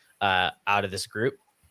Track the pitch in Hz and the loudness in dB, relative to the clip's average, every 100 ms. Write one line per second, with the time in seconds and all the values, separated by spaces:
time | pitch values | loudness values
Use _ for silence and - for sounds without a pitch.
0 | _ _ 101 92 92 - - 101 98 95 | _ _ 2 2 0 -2 -2 0 0 -6
1 | - 107 120 - _ _ _ | -8 -4 -4 -4 _ _ _